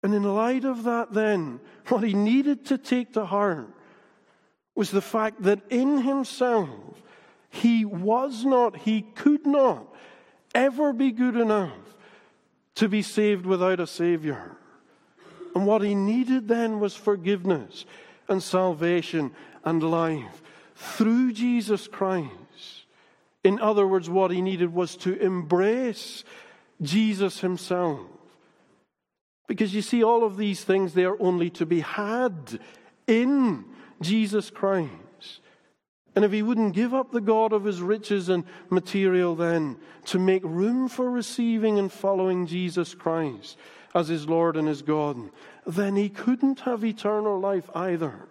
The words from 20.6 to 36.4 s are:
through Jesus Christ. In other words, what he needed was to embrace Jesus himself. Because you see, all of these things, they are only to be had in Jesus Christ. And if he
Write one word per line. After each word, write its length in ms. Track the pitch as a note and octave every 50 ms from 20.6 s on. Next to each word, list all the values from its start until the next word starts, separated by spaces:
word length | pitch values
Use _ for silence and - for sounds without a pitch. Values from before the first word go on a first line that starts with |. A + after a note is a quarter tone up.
| - - _
through 580 | - - - - - A3 G#3+ A3+ A#3+ B3+ B3+ A3+
Jesus 540 | G#3 A#3 B3 A#3+ A#3+ G#3+ G3+ G#3+ F#3+ - -
Christ. 440 | - - G3+ F#3+ F#3 F3+ D#3+ C3 - - - _ _ - - - - - - _ _ _ _ _ _ _ _ _ _ _ _
In 160 | F#3+ G3 G#3+
other 260 | A3+ G#3+ A3 G#3 G3+
words, 240 | F#3+ F#3+ F#3 E3+ E3
what 220 | F3 F#3+ F#3+ F#3
he 100 | F3+ F3+
needed 320 | F3+ F#3+ F#3+ F3 F3+ F3 E3
was 220 | F3 F3+ E3+ - -
to 220 | - F#3 F3+ -
embrace 1040 | - F#3 F#3+ F3+ F3 D3+ F3+ F3 F#3+ G#3 A3+ B3 C4 B3 A3 - - - - - - - - - - - - - _ _ _ _
Jesus 580 | E3 C#3 D#3 G#3+ A3 A3 G#3 F#3+ G3+ F#3+ F3 -
himself. 600 | - F#3 F3+ F3 - - F#3 F3+ F3+ E3+ D3 B2+ F#2+ - - - - - _ _ _ _ _ _ _ _ _ _ _ _ _ _ _ _ _ _ _ _ _ _ _ -
Because 260 | A#3+ - A3 G3+ F#3
you 80 | G#3+
see, 200 | G3 - - A#3+
all 220 | A3+ A3 A#3 A#3 A#3
of 140 | A3 F#3+ F#3+
these 260 | G#3+ G#3 G3 - -
things, 300 | - F#3+ G3 G3 F3+ D#3
they 100 | F3+ F3+
are 160 | F#3 G3 G#3+
only 300 | G#3+ F3+ F3+ F3 E3+ F3
to 160 | E3+ - F3
be 160 | D#3+ F3 E3
had 760 | D3+ - - - G#3 G3+ A3 A#3+ B3+ B3 F#3 D#3+ C#3 A#2 A2+ - - - - - - - _ _ _
in 600 | - A3 A3+ A#3+ B3+ C#4+ C#4 C4 A#3 F3 A#2+ G2 - - - - - - _
Jesus 500 | E3 D#3+ G3+ A3+ G#3+ G3+ G3+ G#3+ G3 -
Christ. 920 | - - - G3 G3 F#3 E3 C3+ G2 E2 - - _ _ - - - - _ _ _ _ _ _ _ _ _ _ _ _ _ _ _
And 80 | G3 G#3
if 80 | G#3
he 120 | F#3+ G#3+